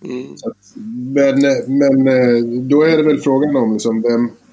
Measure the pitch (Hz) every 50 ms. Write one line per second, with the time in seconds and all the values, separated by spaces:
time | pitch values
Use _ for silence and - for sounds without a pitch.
0 | - - - 254 135 139 143 147 - 226 226 _ _ _ - - 208 220 226 247
1 | 247 262 269 277 277 277 262 269 277 277 269 247 - 131 135 139 143 139 135 135
2 | 131 135 131 127 127 123 120 117 117 117 117 127 127 131 143 147 156 160 160 156
3 | 151 156 147 139 - 143 135 135 147 151 143 135 117 110 110 104 - 117 113 113
4 | 113 120 120 117 120 113 - - _ _